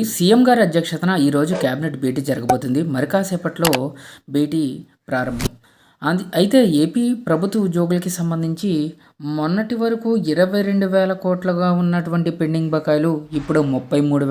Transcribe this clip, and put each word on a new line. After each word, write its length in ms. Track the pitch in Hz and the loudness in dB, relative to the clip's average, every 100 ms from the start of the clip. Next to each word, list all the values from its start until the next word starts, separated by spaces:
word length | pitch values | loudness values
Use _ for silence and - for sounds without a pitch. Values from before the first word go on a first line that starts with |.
సీఎం 380 | 220 - 180 240 | -2 0 4 6
గారి 180 | 254 233 | 6 4
అధ్యక్షతన 480 | 185 165 165 160 175 185 | 4 0 -2 -2 0 2
ఈరోజు 340 | 143 143 156 | 2 2 0
క్యాబినెట్ 420 | 180 131 135 156 135 | 0 -2 -2 -6 -4
భేటీ 200 | 135 131 | -2 -2
జరగబోతుంది. 580 | 139 127 120 127 131 131 | -2 -4 0 -2 0 -2
మరి 220 | 165 131 131 | -2 -2 0
కాసేపట్లో 640 | 196 190 180 165 - 165 127 135 - - - - | 0 -2 -4 -6 -2 0 0 -2 -10 -18 -20 -6
భేటీ 260 | 139 147 160 139 123 - _ - | -2 -2 -2 -4 -6 -14 _ -6
ప్రారంభం. 440 | 131 127 120 - - _ _ _ _ | -4 -4 -4 -6 -6 _ _ _ _
అంది-, 240 | 147 180 202 170 | -2 -2 -2 0
అయితే 240 | 196 269 220 147 | 4 4 4 4
ఏపీ 280 | 160 233 240 233 - | 2 0 0 -2 0
ప్రభుత్వ 400 | 160 196 220 190 | 0 0 0 0
ఉద్యోగులకి 440 | 170 170 175 180 175 | 0 0 0 -2 -4
సంబంధించి 560 | 165 165 160 165 202 156 151 160 _ _ 147 156 | -4 -2 -2 -4 -2 -2 -2 -8 _ _ -6 -2
మొన్నటి 420 | 156 190 220 233 | 0 0 -2 -2
వరకు 280 | 226 226 226 226 156 | -2 -2 0 0 0
ఇరవై 300 | 151 185 202 | 2 2 2
రెండు 260 | 196 196 196 | 0 0 2
వేల 180 | 190 190 185 185 | 2 2 0 -2
కోట్లుగా 440 | 180 185 175 180 175 | -2 0 0 2 2
ఉన్నటువంటి 500 | 175 175 165 170 170 170 | 2 0 0 0 -2 -2
పెండింగ్ 340 | 156 160 160 | -2 0 0
బకాయిలు 380 | 156 156 151 165 160 151 | 0 2 2 2 -2 -4
ఇప్పుడు 300 | 156 147 156 143 | -6 0 0 2
ముప్పై 260 | 127 - 147 | -2 -2 0
మూడు 240 | 147 143 139 | 2 0 2